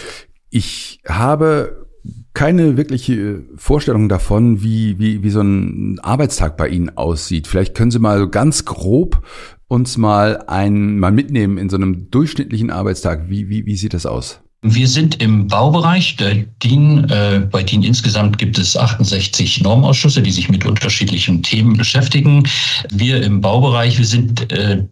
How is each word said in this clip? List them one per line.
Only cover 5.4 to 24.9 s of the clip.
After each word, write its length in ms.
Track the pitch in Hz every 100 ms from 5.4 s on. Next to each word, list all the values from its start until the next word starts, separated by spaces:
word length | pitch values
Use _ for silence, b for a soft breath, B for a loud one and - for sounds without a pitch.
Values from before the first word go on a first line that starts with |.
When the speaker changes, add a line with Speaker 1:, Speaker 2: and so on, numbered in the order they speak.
| 101 98 92 98 98 95
Speaker 1:
Arbeitstag 560 | - 127 135 - 80 -
bei 100 | 67
Ihnen 300 | 87 85 -
aussieht. 500 | 76 80 - 85 -
Vielleicht 260 | 92 98
können 180 | - 120
Sie 80 | 120
mal 280 | 110 101 95
ganz 380 | 101 147 - -
grob 600 | 104 90 131 180 - B B B B -
uns 260 | 123 127 117
mal 480 | 107 104 107 107 -
ein-, 520 | 92 101 104 104 104
mal 140 | 90
mitnehmen 440 | 110 143 131 101 92
in 120 | 95
so 80 | 95
einem 340 | 95 90 95
durchschnittlichen 580 | 127 156 - - 110 113
Arbeitstag. 600 | 90 101 92 87 78 85
Wie, 180 | 101 98
wie, 180 | 107 107
wie 120 | 95
sieht 160 | 104
das 120 | 87 -
aus? 360 | 60 - - _ _
Speaker 2:
Wir 240 | 110 113 127
sind 320 | 131 160 -
im 240 | 110 107 98
Baubereich, 680 | 101 143 170 165 180 - -
der 180 | 98 107 - -
din, 480 | 120 139 147 147 -
äh, 380 | 104 101 98 95
bei 140 | 95
din 180 | 95 104
insgesamt 560 | 98 123 107 104 104 104
gibt 220 | 101 -
es 180 | 92 -
achtundsechzig 840 | 117 110 98 95 - - 90 -
Normausschüsse, 580 | 95 120 139 135 147 139
die 80 | 104
sich 200 | 90 -
mit 180 | 95 107
unterschiedlichen 720 | 104 107 - 98 87 - 85
Themen 360 | - 107 113 110
beschäftigen. 680 | 113 131 123 143 147 143 - B B B B
Wir 300 | 101 120 127
im 180 | 104 98
Baubereich, 560 | 98 120 131 120 120 120
wir 80 | 107
sind, 460 | 120 113 117 -
äh, 320 | 98 101 95 95